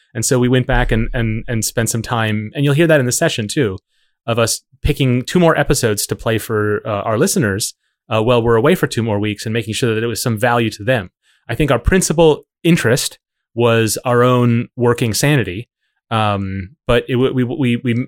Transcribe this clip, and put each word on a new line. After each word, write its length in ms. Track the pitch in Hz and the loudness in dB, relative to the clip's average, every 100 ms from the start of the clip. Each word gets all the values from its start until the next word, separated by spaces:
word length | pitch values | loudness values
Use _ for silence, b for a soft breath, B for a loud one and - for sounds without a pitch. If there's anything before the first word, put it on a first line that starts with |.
| _ | _
And 100 | 110 110 | -6 0
so 120 | 127 | 2
we 100 | 123 | 4
went 180 | 127 127 | 2 2
back 260 | 123 123 | 0 2
and, 160 | 110 113 | 0 0
and, 280 | 127 113 110 - | -2 -4 -4 -4
and 160 | 117 | -4
spent 240 | - - 113 | -4 -2 -2
some 120 | 117 | -4
time, 480 | 107 117 110 107 107 | -4 -2 -2 -2 -6
and 100 | 147 | -2
you'll 100 | 143 | 0
hear 120 | 139 165 | 2 4
that 140 | 151 | 4
in 60 | 123 | 2
the 60 | |
session 360 | - 165 - 104 | 0 -2 -2 -4
too, 300 | 156 113 92 - _ _ _ - | -2 -2 -4 -12 _ _ _ -4
of 120 | 117 | 0
us 220 | 113 - _ _ | 0 -2 _ _
picking 400 | - 147 131 123 | -2 0 0 0
two 160 | - 180 | 0 2
more 180 | 165 147 | 4 2
episodes 480 | 147 147 117 104 - | 0 0 0 -2 -4
to 60 | 107 | -6
play 200 | 117 113 | -2 -4
for, 480 | - 107 104 104 - | -2 -2 0 -2 -4
uh, 160 | 101 | -4
our 140 | 101 110 | -2 0
listeners, 560 | 196 202 107 98 - - _ _ - | 0 2 0 0 -6 -10 _ _ -4
uh, 100 | 110 | 0
while 200 | 113 123 | 2 2
we're 140 | 117 113 | 4 4
away 180 | 139 | 4
for 120 | 185 147 | 2 0
two 160 | - | -2
more 160 | 113 104 | -2 -2
weeks 280 | 104 104 113 | -2 -4 -6
and 60 | |
making 200 | 113 110 | -4 -4
sure 200 | 104 120 | -2 -2
that 100 | 110 | -2
it 20 | 117 | -4
was 160 | 110 | -4
some 160 | 127 107 | -4 0
value 320 | 120 120 113 | 2 2 0
to 140 | - | -2
them. 260 | 104 127 90 _ _ _ - | -2 -2 -4 _ _ _ -8
I 60 | |
think 160 | 117 143 | -2 0
our 80 | 120 | 0
principal 680 | - 190 180 165 160 143 - _ | 2 2 2 2 4 2 -4 _
interest 560 | 170 165 120 127 - - _ _ _ | 2 2 2 0 -2 -10 _ _ _
was 420 | 113 117 113 110 - | 0 2 2 0 -2
our 180 | 127 120 | 0 2
own 460 | 123 123 120 117 120 - | 4 4 2 0 -4 -2
working 380 | 120 117 120 | 0 0 -2
sanity. 540 | 101 143 147 95 92 - _ _ _ _ | 0 0 0 -2 -8 -14 _ _ _ _
Um, 680 | 113 107 101 98 95 95 _ - | -2 0 -2 -4 -8 -10 _ -2
but 180 | 120 - | 0 0
it, 60 | |
w-, 200 | 123 131 | 0 0
we, 100 | 131 | 0
we, 320 | 123 151 127 120 | -2 -2 0 0
we, 300 | 123 117 | -2 -2